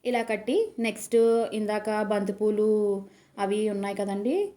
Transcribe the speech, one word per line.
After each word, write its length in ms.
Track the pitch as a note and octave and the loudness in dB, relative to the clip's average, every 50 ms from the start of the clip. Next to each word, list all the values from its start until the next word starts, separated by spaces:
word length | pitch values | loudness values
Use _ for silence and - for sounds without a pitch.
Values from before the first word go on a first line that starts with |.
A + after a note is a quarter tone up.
| _ | _
ఇలా 180 | B3 B3 A#3+ | -2 -2 -2
కట్టి 500 | A3+ A3+ A3 G#3 G#3+ - C4+ G4+ A4+ G#4+ - - | 0 -2 -4 -4 -2 0 0 0 0 0 -2 -4
నెక్స్ట్ 380 | A3+ A3+ G#3+ A3+ - - - A#3 A3+ A#3 A3+ A#3 A#3 - | -4 -4 -4 -6 -6 2 4 4 6 6 4 4 2 0
ఇందాక 500 | - G#3+ G#3+ G#3 G#3+ G#3+ G#3 A3 G#3+ G#3+ | -2 -4 -2 -2 -2 -2 -2 -2 -2 -2
బంతిపూలు 1000 | G#3+ G3+ G#3+ G3+ G3+ F#3+ G3 G3+ G#3+ G#3+ G#3+ G#3 G#3+ G#3+ G#3+ G#3+ G#3 G3+ G3+ G3 G3 - - - _ _ _ - | 0 0 0 0 0 -2 -2 0 0 0 2 2 2 4 4 2 2 2 0 -2 -4 -10 -20 -20 _ _ _ -4
అవి 300 | G3+ G3 G3+ G#3+ G#3+ G#3+ | -2 -2 0 0 0 -2
ఉన్నాయి 260 | G#3 G3 G3 G3+ G3+ | -2 -2 -4 -4 -4
కదండి 580 | G3 G3+ G3 G3 G3 G3+ A#3+ D4+ F#4+ G#4 G4+ - | -4 -4 -4 -4 -2 -2 0 0 0 -2 -4 -6